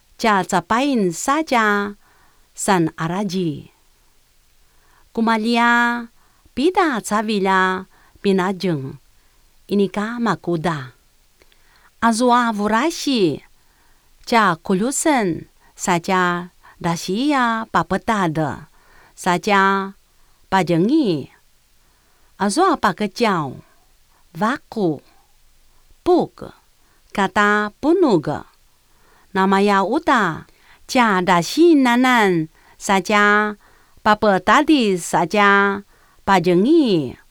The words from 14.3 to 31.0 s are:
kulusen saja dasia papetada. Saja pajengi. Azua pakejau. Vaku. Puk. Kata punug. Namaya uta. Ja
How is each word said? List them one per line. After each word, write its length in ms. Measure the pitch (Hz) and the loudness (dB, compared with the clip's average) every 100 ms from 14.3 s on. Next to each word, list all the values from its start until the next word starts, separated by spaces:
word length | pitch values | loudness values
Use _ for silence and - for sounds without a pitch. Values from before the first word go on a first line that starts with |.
| 233 202 165 | 2 2 0
kulusen 880 | - 190 226 285 330 277 196 160 - _ _ - | -2 -2 -2 -2 0 0 0 -4 -10 _ _ -10
saja 760 | - 175 165 185 180 175 180 _ - - | -4 -2 0 0 0 -2 -8 _ -20 -8
dasia 840 | 170 170 - 196 285 277 240 226 226 | -6 -4 -4 -4 -2 0 0 -2 -2
papetada. 960 | 190 - 190 - 214 180 160 151 104 151 _ _ - _ - | -2 -2 -4 -2 -2 -2 -2 -4 -6 -14 _ _ -20 _ -10
Saja 800 | - 175 196 196 190 196 196 196 _ _ _ _ - | -4 -2 0 2 2 0 -4 -12 _ _ _ _ -4
pajengi. 800 | 190 165 170 196 311 247 156 - _ _ _ _ _ _ _ _ _ _ - | -2 0 0 2 2 0 -2 -6 _ _ _ _ _ _ _ _ _ _ -6
Azua 380 | 196 202 381 294 | -4 2 2 2
pakejau. 840 | 214 175 208 - 226 180 143 - - _ _ _ _ _ _ | -2 -2 -6 -2 -2 0 -4 -10 -18 _ _ _ _ _ _
Vaku. 680 | 156 208 262 - 226 185 143 _ _ _ _ _ _ _ _ _ _ | -6 -4 -4 -8 -4 -4 -4 _ _ _ _ _ _ _ _ _ _
Puk. 460 | - 349 180 - - - _ _ _ _ _ | 0 0 0 -6 -20 -20 _ _ _ _ _
Kata 560 | - 190 214 208 208 208 - | -4 -2 0 2 2 -2 -4
punug. 480 | 277 359 330 185 135 123 - _ _ _ _ _ _ _ _ | 0 2 4 2 0 -8 -10 _ _ _ _ _ _ _ _
Namaya 500 | 196 190 196 202 196 190 | -2 0 2 2 2 0
uta. 600 | 277 330 262 190 151 - _ _ _ - | -2 0 0 0 -4 -12 _ _ _ -6
Ja 320 | 262 | 0